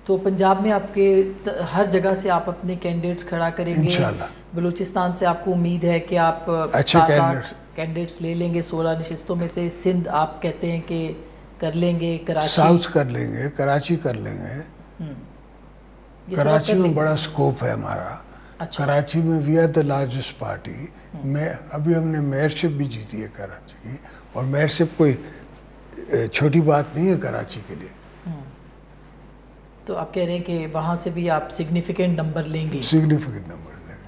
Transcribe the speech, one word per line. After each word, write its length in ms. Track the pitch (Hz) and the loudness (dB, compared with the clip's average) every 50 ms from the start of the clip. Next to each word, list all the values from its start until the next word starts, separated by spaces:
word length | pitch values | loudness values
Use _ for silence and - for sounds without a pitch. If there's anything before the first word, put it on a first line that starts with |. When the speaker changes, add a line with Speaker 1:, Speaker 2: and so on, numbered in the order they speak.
| - | -2
Speaker 1:
तो 100 | - 190 | 0 0
पंजाब 460 | 190 190 196 190 175 196 190 196 190 208 | 2 2 0 2 4 4 4 4 4 4
में 80 | 220 | 2
आपके 520 | 208 196 196 - - 196 196 196 190 190 190 | 2 0 -2 -2 0 2 4 6 6 4 4
त-, 360 | 190 - - - 202 180 - | 2 -2 -6 -6 -6 -4 -4
हर 260 | 175 - - 185 208 | -4 -2 0 0 2
जगह 280 | 180 180 185 170 190 190 | 4 2 2 2 2 0
से 140 | 190 202 190 | 0 2 2
आप 160 | 175 165 170 | 2 2 0
अपने 280 | 180 175 - - 180 180 | -2 -6 -6 -6 -6 -4
candidates 480 | 175 - 175 170 170 165 180 175 175 - | -4 -4 -4 -2 -2 -2 -2 -4 -6 -6
खड़ा 260 | - 175 170 170 165 | -6 -2 -2 -2 -2
करेंगे? 320 | 165 - 175 170 165 156 | -2 -2 -4 0 2 2
Speaker 2:
इंशाल्लाह। 760 | 151 175 180 - 123 110 95 - - - - - - - 170 | 2 4 2 2 0 0 -2 -4 -8 -12 -14 -18 -18 -10 -4
Speaker 1:
बलूचिस्तान 580 | 170 175 175 175 - 185 180 - 190 180 180 175 | -2 -2 -2 -2 -2 -4 -2 0 0 0 0 0
से 120 | - 190 | 2 2
आपको 260 | 175 170 185 - 196 | 2 2 0 0 0
उम्मीद 340 | 180 175 170 175 175 170 175 | 0 2 2 2 0 2 2
है 140 | 170 170 165 | 2 2 2
कि 160 | 165 - 180 | 0 0 2
आप, 300 | 170 165 165 165 - - 175 | 4 4 4 2 0 -2 -2
अ, 280 | 165 165 160 143 - | 0 0 0 2 2
Speaker 2:
अच्छे 220 | 139 143 - - 165 | 2 4 6 6 6
Speaker 1:
सात 120 | 165 160 | 8 8
आठ 100 | 147 143 | 6 6
Speaker 2:
candidates। 340 | 135 135 135 131 113 - - - - - - | 4 4 2 0 -4 -8 -14 -18 -20 -14 -10
Speaker 1:
candidates 460 | 165 160 165 160 170 170 165 - - | -8 -6 -4 -4 -4 -6 -6 -8 -6
ले 120 | 170 165 170 | -6 -4 -2
लेंगे 280 | 170 175 170 170 170 | -2 -2 0 0 -2
सोलह 380 | 165 - 165 160 165 165 160 165 | -2 -2 -2 -2 0 0 0 -2
नशिस्तों 360 | 160 - 165 160 - - 175 | -4 -6 -8 -8 -6 -4 -2
में 120 | 170 170 | -2 -2
से? 220 | 170 - 175 175 170 | -2 -2 -4 -4 -4
सिंध 380 | 170 - - 185 185 180 170 | -4 -2 0 2 2 2 0
आप 320 | - 147 151 156 156 - - - | 0 0 0 0 0 -2 -4 -4
कहते 280 | 175 - - 175 170 | -4 -4 -4 -4 -2
हैं 100 | 170 165 | -2 -4
कि 440 | 165 - 170 165 160 156 160 - - - - - - - - - | -4 -4 -4 -4 -4 -4 -6 -10 -14 -18 -20 -20 -20 -20 -10 -6
कर 120 | 170 160 156 | -4 -2 0
लेंगे, 440 | 170 175 175 170 165 170 170 165 | 2 2 2 2 0 0 -2 -4
कराची? 300 | 160 - - 156 156 156 | -4 -4 -2 -2 0 0
Speaker 2:
South 320 | 151 - 170 151 170 175 170 - - - | 2 4 6 8 8 8 6 4 2 2
कर 140 | 156 143 | 2 2
लेंगे, 420 | 123 120 120 120 113 110 117 131 147 | 2 -2 -4 -4 -4 -4 -4 -6 -4
कराची 460 | - - 135 139 139 147 139 - 170 | -2 0 0 2 2 2 0 0 -2
कर 200 | 156 - 131 113 | -2 -2 -2 -4
लेंगे। 380 | 107 104 104 101 92 - - 127 143 165 - - - - - - - 165 | -4 -6 -8 -8 -8 -8 -10 -10 -10 -12 -14 -18 -20 -20 -20 -14 -12 -12
Speaker 1:
हम्म। 60 | 151 135 - - - - - - - - - - - - - - - - - - - - - - 180 | -12 -12 -14 -16 -18 -20 -20 -20 -20 -20 -20 -20 -20 -20 -20 -20 -20 -20 -20 -20 -20 -20 -20 -12 -6
ये 60 | 185 | -2
सब 40 | 160 | 0
आप 60 | 139 | 4
Speaker 2:
कराची 220 | 151 156 156 151 | 4 4 4 4
Speaker 1:
कर 60 | - 208 | 4 4
Speaker 2:
में 80 | 185 | 4
Speaker 1:
लेंगे? 160 | 180 170 151 | 4 4 4
Speaker 2:
बड़ा 180 | 151 151 156 156 | 2 2 2 2
scope 480 | - - - - 147 139 139 127 - 120 | 0 -2 -4 0 2 2 2 2 0 -2
है 100 | 117 110 | -2 -2
हमारा। 520 | 110 101 - - 50 - - - - - - - - - - - - | -4 -4 -6 -6 -6 -6 -8 -10 -12 -16 -20 -20 -20 -20 -20 -12 -10
Speaker 1:
अच्छा। 260 | 165 - - - 143 | -10 -8 -4 -2 0
Speaker 2:
कराची 360 | 139 143 147 143 147 156 165 | 2 2 2 2 0 0 0
में 180 | 160 160 160 156 | 2 2 2 2
we 280 | 143 147 156 165 165 | 2 2 4 4 4
are 100 | 160 151 | 4 4
the 120 | 165 147 143 | 2 2 2
largest 420 | 135 139 139 123 123 131 - - - - 113 | 2 0 -2 -2 -4 -6 -6 -8 -8 -8 -6
party। 260 | 104 101 - - - - 120 147 - - - - - - | -6 -6 -6 -8 -12 -12 -12 -12 -14 -16 -18 -18 -16 -12
Speaker 1:
हम्म। 140 | 160 - | -8 -4
Speaker 2:
मैं, 320 | 139 143 147 156 - - - - - | -2 -2 -2 -2 -4 -4 -8 -10 -8
अभी 220 | 143 151 151 165 165 | -6 -2 2 2 2
हमने 260 | 165 165 160 156 151 | 2 2 0 0 0
mayorship 520 | 143 139 135 135 151 151 151 - 175 165 | -2 0 0 0 0 0 0 0 0 0
भी 140 | 143 139 143 | 0 -2 -4
जीती 360 | 131 113 113 107 101 107 107 | -4 -6 -8 -10 -10 -10 -10
है 60 | 110 | -10
कराची 640 | - - - 101 92 - - - - - - - 113 | -10 -10 -12 -12 -12 -14 -16 -20 -20 -20 -18 -14 -14
की, 100 | 131 143 - - - - - - - | -14 -14 -16 -18 -20 -20 -20 -10 -6
और 100 | 135 131 | -4 -2
mayorship 460 | 131 139 143 151 147 - - 165 160 - | 0 2 2 2 2 4 2 2 2 4
कोई, 160 | - 160 143 123 | 4 6 6 4
अ, 1120 | - - - - - - - - - - - - - - - - - - - - 117 117 107 - | 2 -4 -12 -16 -18 -20 -20 -20 -20 -20 -20 -20 -20 -20 -18 -16 -16 -4 -2 0 0 0 0 0
छोटी 280 | - 143 151 147 170 | 2 2 4 4 4
बात 300 | 151 156 147 147 143 - 127 | 4 4 4 2 0 -2 -2
नहीं 120 | 147 175 | 0 2
है 100 | 190 180 | 2 2
कराची 420 | 151 - 120 113 113 113 - - 110 | 2 -2 -4 -6 -6 -6 -8 -10 -12
के 160 | 98 - - | -12 -12 -14
लिए। 140 | - - - - - - - - - - | -14 -14 -16 -18 -20 -20 -20 -20 -14 -12
Speaker 1:
हम्म। 160 | 175 160 139 135 135 - - - - - - - - - - - - - - - - - - - - - - - - - - - | -12 -12 -12 -12 -16 -18 -20 -20 -20 -20 -20 -20 -20 -20 -20 -20 -20 -20 -20 -20 -20 -20 -20 -20 -20 -20 -20 -20 -20 -20 -16 -10
तो 80 | 214 185 | -8 -6
आप 160 | 165 160 - - | -6 -6 -4 -2
कह 100 | 190 175 | -2 -2
रहे 100 | 170 175 | -2 -2
हैं 80 | 175 175 | -4 -4
कि 220 | 175 170 165 160 | -4 -4 -4 -4
वहाँ 300 | 156 151 160 156 170 175 | -4 -4 -2 -2 -2 -2
से 140 | 170 - 185 | -2 -2 -4
भी 180 | 160 175 175 | -4 -2 0
आप 200 | 170 156 151 - | 2 2 0 0
significant 720 | - - - 165 156 175 170 170 - 165 - 185 180 165 160 | -4 -6 -6 -4 -2 -2 -2 0 -2 0 0 2 2 2 0
number 260 | 156 156 151 165 156 | -2 -2 -2 -4 -4
लेंगे? 360 | 156 156 160 156 151 139 135 | -4 -4 -4 -4 -4 -4 -4
Speaker 2:
सिग्निफिकेंट 640 | 120 - 160 160 151 151 151 139 - 131 107 101 90 | 0 4 4 6 6 6 4 2 0 -4 -8 -10 -10
नंबर 60 | 82 - | -12 -14
लेंगे। 260 | - - - - - - - - - - | -16 -16 -18 -18 -18 -18 -18 -18 -10 -6